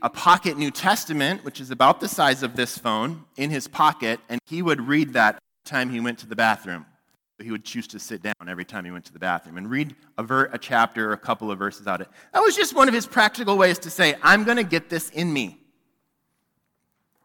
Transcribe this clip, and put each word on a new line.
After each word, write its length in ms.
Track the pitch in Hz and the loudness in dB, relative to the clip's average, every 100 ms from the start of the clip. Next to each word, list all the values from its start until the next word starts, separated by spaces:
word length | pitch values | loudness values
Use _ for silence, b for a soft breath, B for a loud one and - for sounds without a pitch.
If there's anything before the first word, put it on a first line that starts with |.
a 80 | 120 | -4
pocket 480 | - 170 175 175 143 | 2 4 6 4 -2
New 140 | 147 | -4
Testament, 720 | - 180 226 - 151 143 196 | 0 0 0 -2 -2 -2 -2
which 160 | 139 - | -8 -12
is 100 | 127 | -12
about 300 | 127 135 - | 4 4 6
the 80 | 165 | -2
size 340 | - 143 131 | 0 2 2
of 140 | 127 123 | -2 -4
this 200 | 120 - | -4 -4
phone, 480 | 120 110 131 160 - - | -2 -2 -2 -6 -14 -8
in 120 | 147 | -4
his 200 | 143 - | -4 -6
pocket, 500 | - 151 147 113 117 - | 2 2 2 -2 -4 -6
and 120 | 120 | -10
he 160 | - 165 | -8 -4
would 200 | 170 139 | -2 -2
read 320 | 120 147 147 | 0 0 2
that 240 | 123 107 - | 4 2 2
every 280 | _ _ | _ _
time 240 | - 131 127 | -8 -4 -4
he 120 | 120 | -4
went 180 | 120 117 | -4 -6
to 80 | - | -8
the 80 | |
bathroom. 500 | 113 113 104 95 87 76 _ _ _ _ - | 0 2 2 -4 -12 -14 _ _ _ _ -18
He 120 | 110 | -10
would 120 | 107 | -10
choose 220 | - 123 - | -8 -10 -10
to 140 | 107 | -14
sit 200 | - 104 | -12 -8
down 120 | 104 - 87 | -8 -8 -10
every 160 | 90 | -12
time 200 | 87 107 | -10 -10
he 60 | 87 | -12
went 140 | 90 | -14
to 80 | - | -16
the 80 | 80 | -8
bathroom 360 | 90 85 80 85 | -4 -4 -6 -14
and 140 | 104 | -8
read 240 | 131 151 - b - | -6 -6 -10 b -12
a 60 | |
ver-, 260 | 113 131 135 | -2 0 0
a 60 | 120 | -4
chapter 520 | - 120 117 117 107 | -2 2 2 0 -4
or 20 | |
a 60 | 104 | -4
couple 300 | - 113 110 | -4 -4 -4
of 60 | 95 | -4
verses 260 | 98 - 101 | -6 -6 -6
out 140 | 90 | -6
of 80 | - | -8
it. 40 | b b | b b
That 80 | - | 2
was 140 | 427 381 | 2 2
just 180 | 330 | 0
one 140 | 277 269 | 4 4
of 40 | |
his 140 | 226 - | 2 0
practical 500 | 247 214 - 202 196 | 2 2 2 0 4
ways 220 | 185 175 | 4 2
to 120 | 165 | -6
say, 260 | 180 160 - | 0 2 4
"I'm 220 | 151 208 | 4 4
gonna 220 | 214 240 | 4 0
get 260 | 185 226 - | 0 -2 -2
this 200 | 165 - | -6 -6
in 220 | 156 170 | -4 -2
me." 280 | 143 95 - _ _ _ _ _ _ _ _ _ _ _ _ _ _ _ _ | -2 -4 -8 _ _ _ _ _ _ _ _ _ _ _ _ _ _ _ _